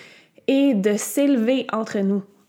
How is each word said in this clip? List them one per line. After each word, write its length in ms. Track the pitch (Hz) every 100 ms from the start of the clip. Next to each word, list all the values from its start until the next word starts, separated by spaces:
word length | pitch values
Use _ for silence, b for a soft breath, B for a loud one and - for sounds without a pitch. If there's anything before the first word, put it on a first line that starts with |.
| B B B B -
et 260 | 269 277
de 220 | 214 202 208
s'élever 720 | - - 285 269 220 262 240
entre 280 | 220 220 214
nous, 240 | 196 202 196 _